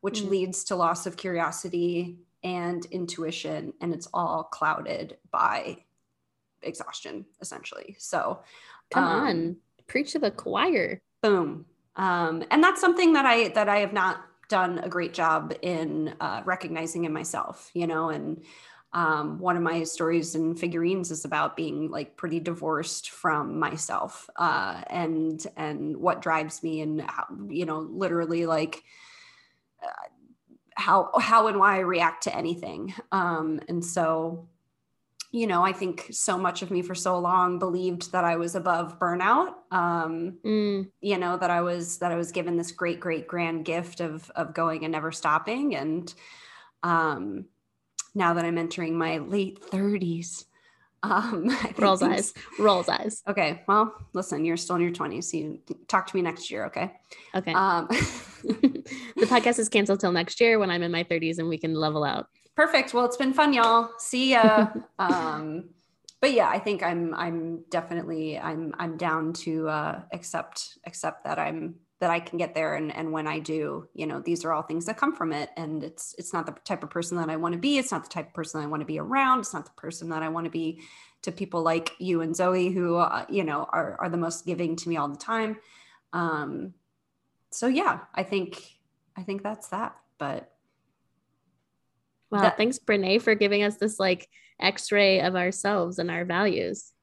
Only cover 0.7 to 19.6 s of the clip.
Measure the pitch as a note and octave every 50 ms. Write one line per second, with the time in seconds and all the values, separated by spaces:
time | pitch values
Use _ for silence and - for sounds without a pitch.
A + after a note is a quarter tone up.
0.7 | G3+ F3+ F3 E3 F3 E3+ - F#3+ F3 - - F#3+ F3+ E3+ E3 D#3 E3 - - F#3
1.7 | F3 E3+ E3+ F3 F3 E3+ F3 F3 F3 - - _ _ _ - F3+ F3+ F3+ F3 F3
2.7 | F3 F3 F3 - - F#3 F3+ E3+ - - E3 D#3 D#3+ - - D#3 D#3 D#3 D#3+ D#3+
3.7 | - _ - E3+ E3 D#3+ F3 - - F3+ F3 E3 E3 D#3+ D#3+ - - - - D3+
4.7 | D#3 - - - - - - - - - _ _ - - - - G#2 - - -
5.7 | - - _ _ _ _ _ _ _ _ _ _ _ _ _ _ _ _ - -
6.7 | - - - - - - - - - - G3 _ _ _ F#3 - - - - -
7.7 | - - - - G3+ _ - - - E3+ - - - - - - - - - -
8.7 | - - _ _ - - C#4 E3+ E3 - C#4 C#4 G3 E3 E3 E3+ F3+ - _ _
9.7 | _ _ _ _ - B3+ D4 C#4+ - D#4+ D4 G#3 G3+ - - - F#3 G3 B3+ F4+
10.7 | E4+ A#3 F3 - - F#3+ _ _ _ _ - A3 G3+ F#3 E3+ D3 C#3+ D#3 D3+ _
11.7 | _ _ _ _ _ - F#3 F#3 F3+ F3 E3+ E3 D#3+ E3 - - - D4 D#4+ F4+
12.7 | F#4+ F4+ - F4+ E4+ F4+ F#4 E4 D#4+ D4 C4+ C4 A#3+ A#3 A3+ F#3+ - A3 G#3+ G3+
13.7 | G3+ G#3 G3+ F#3+ G3+ G#3 F#3 F#3 F3+ - - - _ _ - _ - F#3+ F#3 F3+
14.7 | F3 E3+ - F3+ F3 F3+ E3+ E3 E3+ - E3+ E3 D#3+ D#3+ D#3 D#3 D#3 - - F3
15.7 | F3+ D#3+ D#3+ D#3 D3 D#3 D#3 D3+ - - - D#3 - A2 - F3+ F3+ F#3 - E3
16.7 | D#3+ E3 E3 E3 - F3 E3+ D#3+ D3+ D#3+ - - - - - - - - - -
17.7 | _ F3 E3+ E3 E3 D#3+ D#3+ E3 D#3 D3+ D3 D3+ D#3 E3+ E3 - - - - -
18.7 | - - _ _ - F3 E3+ D#3 D#3 D3+ D3+ D3+ D3+ E3 F3+ F#3 F3+ F3+